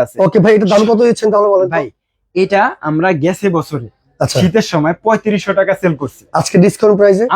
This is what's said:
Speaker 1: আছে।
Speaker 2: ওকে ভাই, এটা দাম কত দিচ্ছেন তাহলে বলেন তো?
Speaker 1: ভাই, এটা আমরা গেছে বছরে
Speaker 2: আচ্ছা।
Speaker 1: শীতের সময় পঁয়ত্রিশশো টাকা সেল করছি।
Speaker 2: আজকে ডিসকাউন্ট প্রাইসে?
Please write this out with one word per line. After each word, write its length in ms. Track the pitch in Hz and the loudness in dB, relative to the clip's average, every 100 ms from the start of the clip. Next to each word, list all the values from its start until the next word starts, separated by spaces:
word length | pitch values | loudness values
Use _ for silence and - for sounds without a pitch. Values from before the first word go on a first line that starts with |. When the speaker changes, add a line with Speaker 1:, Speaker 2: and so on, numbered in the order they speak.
| 123 | -2
Speaker 1:
আছে। 100 | - 190 | -2 0
Speaker 2:
ওকে 120 | 208 | 2
ভাই, 100 | 196 214 | 4 2
এটা 100 | 180 | 2
দাম 80 | 208 220 | 2 2
কত 100 | 220 240 | 2 0
দিচ্ছেন 200 | - 220 | 0 0
তাহলে 160 | 208 208 | 0 2
বলেন 140 | 196 185 | 0 0
তো? 40 | 165 | -4
Speaker 1:
ভাই, 100 | 127 - _ _ _ 180 | -6 -12 _ _ _ -4
এটা 180 | 190 196 240 - 151 | 0 0 0 -4 -6
আমরা 200 | 156 185 160 | -2 0 0
গেছে 240 | 160 185 202 165 | -2 -2 -2 -4
বছরে 300 | - 147 113 _ _ - | -4 -10 -12 _ _ -6
Speaker 2:
আচ্ছা। 180 | 139 131 | -4 0
Speaker 1:
শীতের 260 | 180 214 214 | 0 0 -2
সময় 240 | 160 151 175 | -2 -2 -2
পঁয়ত্রিশশো 500 | 220 214 214 202 202 190 | -2 -2 -2 -4 -2 -2
টাকা 140 | 190 185 | -2 -2
সেল 120 | 180 143 | -2 -4
করছি। 220 | 135 - _ 160 | -8 -12 _ -6
Speaker 2:
আজকে 160 | - 190 190 | 0 2 2
ডিসকাউন্ট 300 | - 214 202 | 2 0 2
প্রাইসে? 260 | 202 190 240 | 2 2 0